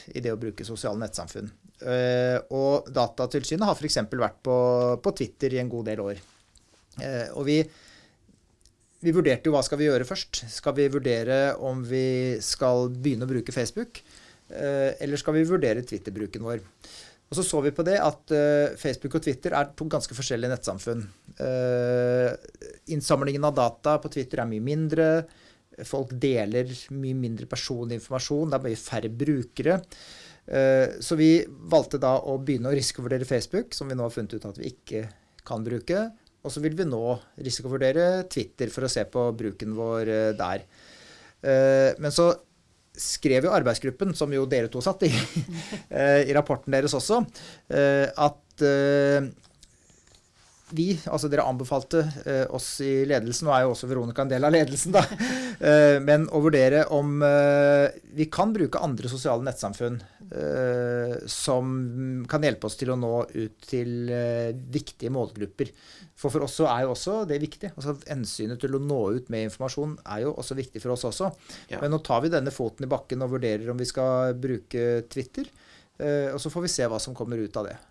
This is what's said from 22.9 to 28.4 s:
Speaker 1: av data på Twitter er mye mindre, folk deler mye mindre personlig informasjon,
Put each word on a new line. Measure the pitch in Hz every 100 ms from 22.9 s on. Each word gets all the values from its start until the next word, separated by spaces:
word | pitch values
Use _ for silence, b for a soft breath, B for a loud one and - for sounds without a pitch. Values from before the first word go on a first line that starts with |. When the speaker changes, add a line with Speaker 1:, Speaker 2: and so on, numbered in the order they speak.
| 151 - 139 139 143
Speaker 1:
av | 147
data | 135 120 - 151 151
på | 151
Twitter | 139 123 -
er | 117
mye | 107
mindre, | 127 151 156 160 160 160 160 b b b b -
folk | - 135 123 127
deler | 139 120 104 120 127 127 -
mye | 139 131
mindre | 131 120 110 120
personlig | 127 - 120 120 117
informasjon, | - 131 - 147